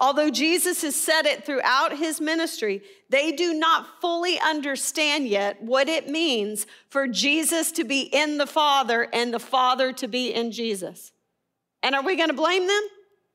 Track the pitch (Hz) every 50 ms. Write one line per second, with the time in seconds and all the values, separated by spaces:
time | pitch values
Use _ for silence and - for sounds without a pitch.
0 | 254 277 277 294 302 302 240 226 294 320 349 311 - 359 339 - 330 285 269 -
1 | - 339 311 320 294 294 - - - 302 277 254 - 220 254 277 320 320 302 285
2 | 330 320 302 - 302 311 320 330 330 320 - - 220 208 196 202 - - - _
3 | _ - 254 277 294 320 277 277 349 339 320 311 320 330 320 - - - - -
4 | - 349 339 339 339 359 330 - - 320 311 302 269 285 269 - - - - 320
5 | 302 294 294 311 269 226 202 196 202 202 - - 226 226 254 262 277 320 320 302
6 | - - 285 320 339 311 247 220 202 214 214 208 - - - - _ _ - 277
7 | 269 247 208 185 240 285 294 320 311 - 339 330 320 - - 339 311 220 277 269
8 | 247 - - 285 302 302 302 294 285 285 - 320 302 294 277 277 262 220 233 233
9 | 233 233 - 233 240 240 233 226 - - 269 262 254 254 254 247 262 262 262 -
10 | 277 214 220 254 254 233 - 233 233 233 202 226 233 226 202 185 175 - - -
11 | - - _ _ _ _ _ _ _ _ _ _ _ _ _ _ - 254 277 277
12 | 269 381 370 277 330 311 285 247 311 339 359 381 359 370 403 415 427 392 - -
13 | - _ _ _ _ _